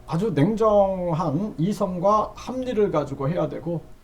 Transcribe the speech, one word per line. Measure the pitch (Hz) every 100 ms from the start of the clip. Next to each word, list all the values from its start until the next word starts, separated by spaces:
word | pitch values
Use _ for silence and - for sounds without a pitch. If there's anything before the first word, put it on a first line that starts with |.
| -
아주 | 165 220
냉정한 | 147 185 220 220 208 196 190 175 156 170 139 214 -
이성과 | 175 208 196 180 185 214 240 -
합리를 | - 254 254 214 202
가지고 | 160 135 135 139
해야 | 175 156
되고, | - 170 170 - -